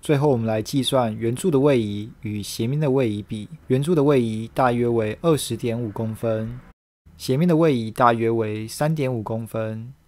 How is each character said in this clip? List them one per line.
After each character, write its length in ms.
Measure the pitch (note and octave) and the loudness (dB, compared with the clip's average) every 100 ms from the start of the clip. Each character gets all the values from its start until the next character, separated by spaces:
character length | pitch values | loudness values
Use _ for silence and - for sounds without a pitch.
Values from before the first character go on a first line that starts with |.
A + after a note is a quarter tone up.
最 140 | - D3 | 0 2
后 140 | D3+ | 2
我 80 | B2 | 2
们 100 | A2 | 0
来 140 | A2 | -2
计 200 | G#2+ C#3+ | -2 -2
算 320 | B2 C3+ A#2 | 0 2 0
圆 220 | G#2+ A2+ B2+ | -2 -4 0
柱 160 | F#3+ | 2
的 80 | C#3 | 4
位 180 | C#3+ C3 | 4 4
移 320 | G#2+ G2+ G#2+ - | 0 -6 -8 -10
与 200 | A2 G#2 | -8 -6
斜 240 | G2 - A2+ | -8 -4 -2
面 140 | C#3+ | 0
的 100 | D3+ | 0
位 200 | C3 B2 | 2 0
移 120 | G#2 | -2
比。 280 | G2 A2 G#2 - - | -6 -10 -10 -16 0
圆 160 | C3 | 0
柱 100 | C#3+ | 2
的 80 | E3+ | 2
位 200 | C#3 C#3 | 4 4
移 280 | A2+ A2 A2+ | 2 -4 -6
大 180 | - B2+ | 0 2
约 160 | A#2+ A#2+ | 2 2
为 300 | A#2 G#2+ A2 | 2 0 -2
二 140 | E3+ D3 | 0 0
十 220 | - A#2 | -2 -4
点 200 | A#2+ A2+ | -4 -4
五 120 | A#2 | -6
公 260 | A2 A2+ G#2+ | -6 -6 -4
分， 420 | A#2 A2 A2 B2+ - _ _ _ _ - | -2 -2 -4 -10 -16 _ _ _ _ -12
斜 180 | - C3 | -2 2
面 100 | F3+ | 4
的 120 | D#3 | 4
位 180 | E3 B2+ | 4 2
移 160 | A2+ | -2
大 220 | G#2+ B2 | 4 4
约 160 | A#2 A2+ | 4 2
为 360 | A#2 A2 G#2+ A2 | 0 -2 -4 -8
三 300 | - D3+ D#3 | -2 -2 0
点 180 | C3 | -2
五 80 | A#2+ | -4
公 240 | G#2 A2+ A2+ | -4 -6 -6
分。 480 | A2+ A2 A2 A#2 C3+ | -6 -6 -6 -12 -18